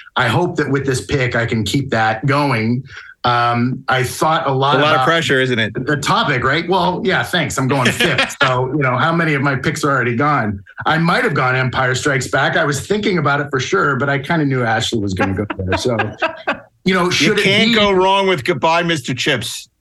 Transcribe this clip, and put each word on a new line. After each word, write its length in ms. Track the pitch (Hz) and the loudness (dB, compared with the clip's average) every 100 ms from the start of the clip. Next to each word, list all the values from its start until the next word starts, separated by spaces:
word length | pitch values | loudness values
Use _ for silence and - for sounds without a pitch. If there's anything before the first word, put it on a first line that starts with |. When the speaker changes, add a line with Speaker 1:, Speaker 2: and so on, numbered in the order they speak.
| - - | -8 -2
Speaker 1:
I 100 | 123 | 0
hope 300 | 131 175 - | 2 0 0
that 140 | 147 | 0
with 140 | 135 131 | 0 0
this 180 | 127 - | -2 -2
pick, 300 | 143 123 120 | -2 0 0
I 100 | 113 | 0
can 180 | 113 | 0
keep 260 | 107 139 135 | 0 -2 0
that 360 | 113 110 110 139 | 0 0 0 0
going. 560 | 139 147 117 110 123 - - - - 123 | 0 2 0 0 -2 -4 -16 -20 -6 0
Um, 560 | 120 120 120 123 - - | 2 2 2 0 -2 -2
I 140 | 131 | 0
thought 420 | 123 - 160 160 139 | 0 0 0 0 0
a 60 | |
lot 240 | 135 135 143 | 0 2 4
Speaker 2:
A 40 | |
lot 80 | 147 | 4
of 40 | 156 | 4
Speaker 1:
about 100 | 131 | 2
Speaker 2:
pressure, 340 | 165 139 135 | 0 2 0
isn't 180 | 131 117 | 2 0
it? 140 | 107 - 135 | -2 -4 -4
Speaker 1:
the 100 | 147 | -2
topic, 480 | 147 196 220 131 | 0 0 0 0
right? 240 | 135 151 175 | 0 -2 0
Well, 320 | 190 175 170 185 | 0 0 0 0
yeah, 160 | 160 | -2
thanks. 340 | 120 180 139 - | -2 -2 -2 -2
I'm 120 | 131 | 0
going 220 | 139 131 | 2 0
fifth. 460 | - 165 139 - - | 2 0 0 -2 0
Speaker 2:
<laughs> 40 | |
Speaker 1:
So, 220 | 131 127 127 | 0 0 0
you 140 | 156 | 0
know, 160 | 131 123 | 0 0
how 120 | 160 | 0
many 180 | 165 160 | 0 0
of 80 | 143 | 0
my 160 | 143 135 | 0 0
picks 260 | 156 - | -2 -2
are 80 | 151 | 0
already 240 | 135 120 | 0 0
gone? 480 | 117 147 143 107 98 - - | 0 2 2 0 -4 -10 -6
I 140 | - 156 | 0 2
might 260 | 165 208 | 2 2
have 80 | 247 | 0
gone 240 | 151 131 127 | 0 0 0
Empire 380 | 131 127 131 | 0 0 0
Strikes 340 | 123 151 135 - | 0 0 0 0
Back. 300 | 139 151 170 | 0 2 2
I 60 | |
was 220 | 151 143 - | 0 -2 -2
thinking 300 | 208 214 175 | -2 0 0
about 240 | 143 143 | 0 0
it 80 | 147 | -2
for 100 | 131 | -4
sure, 380 | 127 - 151 131 | -2 0 0 0
but 140 | 139 | 0
I 80 | 139 | -2
kinda 260 | 139 170 | -2 0
knew 180 | 143 131 | 0 0
Ashley 360 | 117 110 117 120 | 0 0 -2 -2
was 140 | 101 | -2
gonna 180 | 92 98 | -2 -2
go 140 | 95 101 - | -2 -4 -4
there. 220 | 92 92 | -2 -2
So, 180 | - 110 110 - 320 320 - 285 - _ | 0 -2 -2 -4 -6 -6 -6 -8 -10 _
you 80 | - | 0
know, 120 | 190 180 | 2 2
Speaker 2:
You 40 | |
Speaker 1:
should 280 | - - 202 | 2 2 2
it 60 | |
Speaker 2:
can't 260 | 190 202 226 | 2 2 4
Speaker 1:
be 40 | |
Speaker 2:
go 160 | 226 202 | 4 4
wrong 360 | 190 190 196 190 | 4 4 2 2
with 160 | 175 | 0
Goodbye, 380 | 127 170 165 165 | 0 0 2 2
Mister 320 | 175 160 - | 0 -2 -4
Chips. 560 | 127 - 123 110 - - _ | -4 0 -2 -2 -10 -14 _